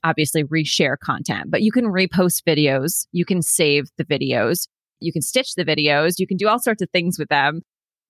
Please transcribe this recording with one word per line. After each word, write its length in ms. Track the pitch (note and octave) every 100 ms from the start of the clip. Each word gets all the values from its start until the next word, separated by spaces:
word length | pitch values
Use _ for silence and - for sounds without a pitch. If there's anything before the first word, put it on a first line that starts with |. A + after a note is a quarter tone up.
obviously 400 | E3 D#3 D3+ D#3+
reshare 520 | C#3 D#3+ D3+ - D3+ C#3
content, 520 | - B2 - G#2 -
but 120 | -
you 100 | A3
can 140 | B3+ A#3
repost 560 | F#3 F#3 F3 F3+ - -
videos, 600 | D3+ D3 C3+ C#3+ - -
you 120 | F3
can 180 | F3 F#3
save 460 | D#3 - D#3 C#3+ D3 -
the 80 |
videos, 640 | D#3 D3 C3+ B2 A2+ F3 - _ _ -
you 140 | D#3+
can 100 | D#3+
stitch 320 | - B3+ -
the 100 | -
videos, 500 | F3 D3+ D3 C#3+ D#3 F3+
you 80 | F#3+
can 120 | F#3
do 100 | G#3
all 100 | A#3
sorts 240 | A#3+ G#3+
of 80 | F3+
things 280 | F#3 E3+ F3
with 100 | D3+
them, 320 | C#3+ C#3 D#3+ - _ _ _